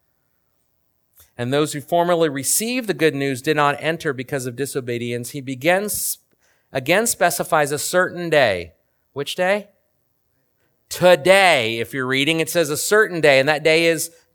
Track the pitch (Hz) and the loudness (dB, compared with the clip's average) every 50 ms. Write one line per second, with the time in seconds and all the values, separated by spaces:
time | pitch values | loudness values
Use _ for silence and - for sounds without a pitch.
0 | _ _ _ _ _ _ _ _ _ _ _ _ _ _ _ _ _ _ _ _ | _ _ _ _ _ _ _ _ _ _ _ _ _ _ _ _ _ _ _ _
1 | _ _ _ _ _ _ _ - 120 120 135 143 156 151 - 147 131 - 175 170 | _ _ _ _ _ _ _ -8 -6 -2 -2 -2 -2 -2 -4 -8 -6 -2 -2 0
2 | 170 175 180 165 165 156 135 139 135 - - - 214 233 247 254 247 208 175 139 | 0 2 2 2 2 0 0 -4 -4 -4 -2 -2 -2 -2 -4 -4 -4 -4 -2 0
3 | 165 156 135 139 139 139 135 120 117 151 156 151 147 143 143 - 131 151 160 165 | 0 0 0 0 -2 -4 -4 -4 -2 -2 0 2 2 0 0 -2 -2 -4 -4 -4
4 | - 160 135 123 131 - 147 139 123 131 120 123 139 135 - 143 127 120 120 120 | -4 -6 -6 -6 -8 -8 -6 -6 -6 -6 -8 -6 -8 -6 -6 -6 -6 -6 -6 -6
5 | 117 120 120 120 120 117 - 147 135 127 135 123 127 160 180 190 208 208 - - | -4 -6 -6 -6 -8 -10 -10 -10 -10 -10 -8 -4 0 0 0 0 0 -4 -6 -6
6 | - - - - _ _ _ _ _ _ _ _ _ _ - 135 127 131 170 196 | -6 -8 -8 -10 _ _ _ _ _ _ _ _ _ _ -8 -6 -2 0 2 2
7 | 233 226 - - 190 175 170 - 175 - - 156 151 139 147 143 - - - 180 | 2 0 0 0 0 0 0 -2 -2 0 0 0 0 0 -2 -4 -4 -2 0 0
8 | 180 170 180 175 175 170 156 151 135 113 98 87 85 85 - _ _ _ _ _ | 0 0 -2 -6 -4 0 2 4 4 4 2 0 -4 -10 -16 _ _ _ _ _
9 | _ _ - 135 143 - - - 180 180 196 208 202 _ _ _ _ _ _ _ | _ _ -12 -10 -10 -8 -6 -2 -2 0 0 -2 -4 _ _ _ _ _ _ _
10 | _ _ _ _ _ _ _ _ _ _ _ _ _ _ _ _ _ - - - | _ _ _ _ _ _ _ _ _ _ _ _ _ _ _ _ _ -14 -4 2
11 | 170 180 180 175 175 180 185 196 196 180 165 139 117 110 113 113 113 - - 139 | 4 6 6 6 6 6 6 6 6 6 4 4 2 0 -2 -4 -6 -6 -6 -6
12 | 127 127 131 135 139 147 165 160 160 - - 170 165 139 151 139 - - 208 214 | -4 -2 0 0 0 0 0 0 -2 0 0 0 0 0 -2 -6 -2 2 2 2
13 | 220 175 180 165 156 151 139 135 135 143 151 143 147 160 160 165 165 165 165 156 | 2 2 0 2 4 4 6 6 4 2 0 0 2 2 2 4 4 2 0 0
14 | 156 - - _ _ _ _ | -4 -8 -12 _ _ _ _